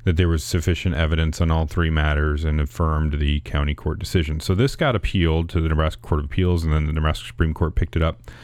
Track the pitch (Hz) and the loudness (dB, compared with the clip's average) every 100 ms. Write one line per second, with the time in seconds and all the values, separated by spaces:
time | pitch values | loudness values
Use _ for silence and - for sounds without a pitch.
0 | - 82 87 80 - 90 87 85 92 85 | 0 2 4 2 0 -2 0 0 0 0
1 | 78 80 80 - 82 80 80 - 80 78 | 0 2 0 0 2 2 0 0 0 2
2 | 76 73 76 73 78 76 73 - 82 78 | 2 2 0 0 0 0 -2 0 0 0
3 | 78 71 73 73 - 73 73 76 85 76 | 0 0 0 0 -2 -2 -2 -2 -4 -6
4 | - 92 78 78 - 95 135 - 156 113 | -2 0 0 -2 0 2 0 0 0 0
5 | - 98 82 80 82 87 80 78 78 - | 0 2 2 2 0 0 0 2 0 -2
6 | - 78 71 - 90 87 80 78 76 78 | -2 -2 -2 0 2 2 2 0 0 0
7 | 78 78 - - 80 78 80 - 82 85 | 0 -2 -6 -2 0 0 -2 0 -2 0
8 | 80 - - - | -2 -2 -12 -20